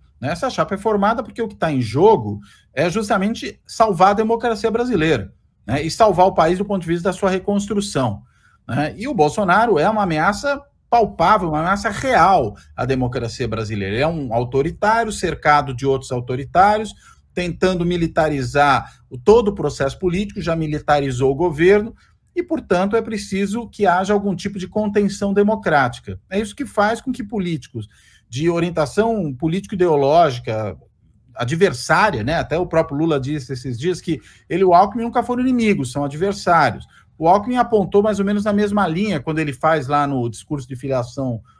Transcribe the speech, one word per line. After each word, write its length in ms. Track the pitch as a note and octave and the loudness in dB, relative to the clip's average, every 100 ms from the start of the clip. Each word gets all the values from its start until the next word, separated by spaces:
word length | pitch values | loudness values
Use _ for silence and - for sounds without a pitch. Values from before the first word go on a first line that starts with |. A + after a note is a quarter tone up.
| _ - | _ -10
Né, 80 | C3+ | -8
essa 180 | E3+ C4 | -4 -4
chapa 240 | - - | -2 -4
é 40 | G3 | -2
formada 440 | A3+ G#3 G3+ A#3+ | 0 2 2 0
porque 180 | A3+ - | -6 -8
o 60 | A3+ | -8
que 80 | |
tá 160 | - E3 | -4 -2
em 100 | C3+ | -2
jogo 600 | G#2+ C3+ G#3 F#3+ G#2+ G2+ - _ _ | -2 4 4 4 0 -8 -12 _ _
é 160 | C3 F3 | -2 -2
justamente 720 | G3+ G#3 G3+ G3+ A#3 - - | -2 0 0 0 -4 -10 -14
salvar 460 | _ - A3 E3+ F#3+ | _ 0 2 6 4
a 40 | |
democracia 580 | G3+ A3 A3+ A#3+ G#3+ A3+ | 4 0 0 0 0 -2
brasileira, 600 | A3+ B3 F3+ D#3 B2+ F2 _ _ _ | 0 0 0 2 0 -2 _ _ _
né? 160 | - D3 | -6 -4
E 80 | D#3+ | -4
salvar 380 | - G#3+ F3 F#3+ | 2 4 6 4
o 80 | |
país 240 | G3 D#3+ F#3 | 4 2 0
do 60 | |
ponto 180 | G3+ G3 | -2 -4
de 60 | E3 | -2
vista 200 | F3 F#3 | -2 -2
da 40 | |
sua 180 | F3+ F#3+ | -2 -2
reconstrução, 920 | F#3 F#3 G3+ G3+ G3+ G3+ C#3+ A#2+ G2+ _ _ _ _ - | -2 -2 -2 -2 -4 -2 -2 -2 -4 _ _ _ _ -6
né? 260 | B2+ D3+ - | -4 -4 -6
E 80 | C4 | -6
o 80 | |
Bolsonaro 640 | A3+ D3+ G#3+ F#3 G3 A#3 D3 | 0 0 2 2 4 4 2
é 100 | F3+ | 2
uma 140 | A3 | 0
ameaça 580 | F#3+ D3+ F3+ G3+ C#4+ C#4 - _ - | 0 0 0 0 -4 -6 -8 _ 0
palpável, 600 | A#3 G#3 - E3+ G#3+ E3+ | 2 2 2 4 4 2
uma 100 | D3+ | -2
ameaça 300 | E3+ G3+ G#3+ | -2 -2 -4
real 640 | G3 C4+ G3+ F3+ F3+ A2 - - | -4 0 4 6 4 2 -6 -16
à 100 | - | -6
democracia 640 | B2 C3 B2 B2+ A2+ - A#2 | -2 -2 -2 -4 -6 -6 -6
brasileira. 480 | A2 G#2+ G#2 G2 | -4 -6 -4 -4
Ele 80 | A2 | -2
é 60 | D#3 | -2
um 260 | E3 B2+ | -2 -4
autoritário, 800 | A#2 B2 C#3 D#3+ - G#3 A3+ A3 | -4 -2 -2 -2 0 0 2 0
cercado 600 | G3+ F3 D3+ D3+ D3 C3+ | -4 -6 -2 4 4 2
de 140 | B2 C3+ | -4 -2
outros 240 | C3+ - | -2 -2
autoritários, 800 | B2 B2 B2+ B2+ E3 G3+ G#3+ G#3 - - _ _ | -8 -6 -8 -2 4 4 4 -4 -12 -20 _ _
tentando 540 | - F3 E3+ F#3 F3+ E3+ | -6 -6 -2 -2 0 -2
militarizar 1120 | F3 E3 E3+ D#3 C#3+ A#2+ C#3+ C#3+ B2+ - - _ | -2 -2 0 0 -2 -2 2 4 2 -2 -20 _
o, 80 | B2+ | -2
todo 320 | - A#3 G#3 | 6 6 4
o 60 | |
processo 420 | G3 D3 - C3+ - | -2 -6 -2 -4 -2
político, 440 | F#3 F3 G#3 G#3 | -2 -2 -4 -6
já 160 | E3 E3 | -4 -2
militarizou 760 | D#3 D3+ - D3 C#3 B2 C3+ | -2 -4 0 2 2 0 0
o 60 | C3+ | 2
governo, 580 | F3 D3 F3+ G#3 A3 - _ _ _ | -2 4 4 4 2 -12 _ _ _
e, 80 | F4 | -8
portanto, 520 | F4 D#4 - F3+ G3 | -4 -6 0 0 2
é 80 | A3+ | 0
preciso 680 | A3 G#3 G3+ F#3+ G3 A#3 A3+ | -2 -8 -6 -4 -2 -4 -8
que 160 | - | 0
haja 280 | G3 F3 G3 | 2 2 2
algum 200 | G3+ G3+ | 0 0
tipo 280 | F3 G3+ G3+ | -4 -6 -8
de 80 | F3+ | -6
contenção 640 | G#3+ G#3+ G#3 G3 - G3+ | -4 -2 0 -2 -2 -2
democrática. 840 | G3 G#3 G#3 F#3+ D3 B2 - - G2 - | 2 2 0 0 2 0 -4 -14 -14 -6
É 80 | G3 | -6
isso 160 | G#3+ | -6
que 100 | - | -8
faz 360 | A3+ - G#3 A3+ | -6 0 0 0
com 100 | C4+ | -6
que 140 | B3 | -8
políticos 640 | G3+ A3 F3 D#3 - A#2+ G#2+ _ _ _ _ | -6 -6 -4 -6 -8 -12 -14 _ _ _ _
de 200 | A#2+ E3+ | -2 0
orientação 840 | E3+ F3 E3+ C#3+ G3+ A3+ A3 D#3 | 0 -2 -2 -2 0 0 0 -4
político-ideológica 1400 | B2+ D#3+ F#3+ G3+ F#3+ F3 D3 C#3 E3 D#3 B2 A#2+ A2 G#2+ D#2+ _ _ _ _ _ | -4 -2 -2 -4 0 2 4 4 4 4 0 -6 -4 -6 -10 _ _ _ _ _
adversária, 880 | - B2 E3 F#3+ B2+ - D#3+ G#3 B2+ | -8 -6 0 0 0 0 2 2 0
né? 140 | A2+ D#3+ | -2 -4
Até 200 | B2+ D#3+ | -2 -2
o 80 | |
próprio 320 | F3 D#3+ D#3+ C#3+ | 0 0 0 -2
Lula 220 | E3 C#3+ | 0 0
disse 340 | B2+ D3+ B2+ | -2 -8 -8
esses 220 | B2+ C3 A#2 | -10 -8 -4
dias 240 | F3 F3 | -4 -4
que 200 | - C#3 - - - | -4 -6 -6 -20 -6
ele 140 | F3+ | 2
e 20 | |
o 80 | F#3 | 6
Alckmin 300 | E3+ G3+ A3+ | 6 6 0
nunca 220 | A#3 B3 | -2 -2
foram 180 | A#3 B3 | -2 -2
inimigos, 480 | B3+ B3 G#3+ D#3 B2+ | 0 2 2 0 -2
são 140 | C#3+ | -4
adversários. 840 | C#3+ D3+ G3+ G3 F#3 E3 C3 G2 - _ _ - | -6 -2 -4 -2 2 4 4 0 -14 _ _ 0
O 80 | F#3+ | 4
Alckmin 300 | G#3+ A3+ B3 | 4 2 -2
apontou 480 | A#3+ G#3+ F3 G3+ | 2 2 2 2
mais 160 | G#3+ G3 | 2 0
ou 40 | |
menos 200 | G3 G#3 | 0 0
na 80 | G#3 | 0
mesma 340 | G3+ G#3 G#3 F3+ | 0 0 0 0
linha 320 | E3+ G#3+ D#3 | 0 -2 -2
quando 220 | D#3+ D#3 | -2 -4
ele 120 | D3+ | -4
faz 360 | B2+ D#3+ D#3+ C3 | -2 0 0 0
lá 180 | D3 C#3+ | 0 0
no 220 | C3+ A#2 | -2 -4
discurso 380 | - - D3 B2 | -8 -10 -10 -8
de 80 | B2+ | -10
filiação 680 | C3+ C3 B2 C#3+ C3 A2+ - | -4 -4 -4 -6 -6 -6 -12